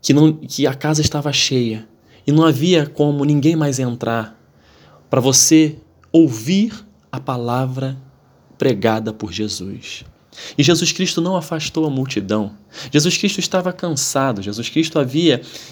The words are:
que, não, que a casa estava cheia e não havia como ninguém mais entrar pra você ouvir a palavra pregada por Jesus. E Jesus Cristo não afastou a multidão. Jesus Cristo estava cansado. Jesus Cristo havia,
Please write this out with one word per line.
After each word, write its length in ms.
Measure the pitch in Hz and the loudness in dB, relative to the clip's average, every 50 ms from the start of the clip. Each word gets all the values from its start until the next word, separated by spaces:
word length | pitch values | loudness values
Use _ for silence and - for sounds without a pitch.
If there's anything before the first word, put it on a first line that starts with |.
que, 120 | - - | 0 2
não, 200 | 127 147 156 156 | 4 6 6 4
que 340 | 156 151 - - - - 143 | 4 0 -8 -10 -4 -2 -2
a 80 | 139 131 | -2 -2
casa 260 | 131 - 151 156 151 | -2 -2 -2 0 0
estava 320 | 151 - - 147 139 147 | 0 0 -2 -2 -4 -2
cheia 560 | 135 - - - 135 127 120 113 110 107 - - _ _ _ _ _ - - | -2 -2 0 0 0 0 0 -2 -4 -6 -10 -14 _ _ _ _ _ -8 0
e 60 | 143 | 2
não 120 | 147 156 165 | 4 6 6
havia 420 | 160 139 127 156 180 180 160 147 | 4 4 2 2 2 4 2 2
como 380 | 151 - - 147 147 143 143 139 | 0 0 0 0 0 2 0 2
ninguém 320 | 147 147 143 135 160 165 | 2 2 4 4 2 2
mais 220 | 156 147 143 131 131 | 2 0 0 -2 -2
entrar 600 | 131 120 120 117 - 113 117 117 107 107 - _ _ _ _ _ _ _ _ _ _ - - _ _ - | -4 -4 -4 -4 -4 -2 -2 -2 -4 -8 -12 _ _ _ _ _ _ _ _ _ _ -20 -20 _ _ 0
pra 100 | 131 131 | 2 2
você 580 | 123 135 131 - - - 165 156 156 147 151 - - _ _ _ _ _ | 4 4 4 4 4 6 6 6 6 4 0 -8 -16 _ _ _ _ _
ouvir 600 | - 165 165 135 117 110 110 147 190 196 220 226 - - - - _ _ _ - | 4 4 4 4 2 -2 -2 0 2 2 2 0 -2 -8 -18 -20 _ _ _ -12
a 80 | - 135 | -12 -10
palavra 880 | 135 143 127 123 120 120 120 131 131 127 127 131 135 135 135 - - - _ _ _ _ _ _ _ _ _ - | -6 -6 -6 -4 -2 -2 -2 -2 -2 -2 -4 -4 -6 -6 -6 -10 -14 -20 _ _ _ _ _ _ _ _ _ -2
pregada 540 | - 131 113 98 98 113 110 113 110 113 | 0 0 2 2 2 0 0 0 -4 -6
por 200 | 110 - 107 98 | -8 -8 -10 -8
Jesus. 720 | 90 104 107 104 - - 92 98 98 - - - - - - - - _ _ _ - - - - - | -6 -6 -6 -6 -6 -8 -10 -10 -12 -12 -14 -16 -16 -18 -18 -20 -20 _ _ _ -20 -18 -18 -6 0
E 60 | - | 2
Jesus 300 | 139 160 170 170 180 160 | 2 4 4 2 0 -2
Cristo 280 | - - 190 - - 175 | -2 -2 -2 -2 -2 -2
não 160 | 170 180 190 | -2 -2 -2
afastou 500 | 175 156 - 165 151 156 - - 160 156 | -4 -4 -4 -8 -8 -6 -4 -2 -2 -2
a 40 | 151 | -2
multidão. 640 | 135 131 131 131 - 104 98 98 107 107 101 101 - - _ _ - - - 127 | -2 -4 -4 -4 -4 -6 -4 -2 -2 -2 -2 -4 -8 -16 _ _ -18 -18 -8 -2
Jesus 240 | - 147 151 180 175 | 0 0 2 0 -2
Cristo 240 | - 208 202 - 190 | -2 -2 -2 -2 -4
estava 320 | - - - 185 175 180 | -6 -2 -2 -2 -2 -4
cansado. 680 | 180 - 180 170 156 131 - - - 135 135 135 113 98 | -6 -6 -6 -4 -4 -4 -4 -2 -2 0 0 0 -2 -4
Jesus 260 | 95 101 104 113 113 - | -6 -8 -8 -8 -8 -4
Cristo 300 | - 156 165 160 - 151 | 0 0 0 0 0 0
havia, 420 | 135 123 135 160 175 156 123 117 - - - - - - | 0 0 0 0 2 2 2 0 -2 -10 -18 -18 -18 -18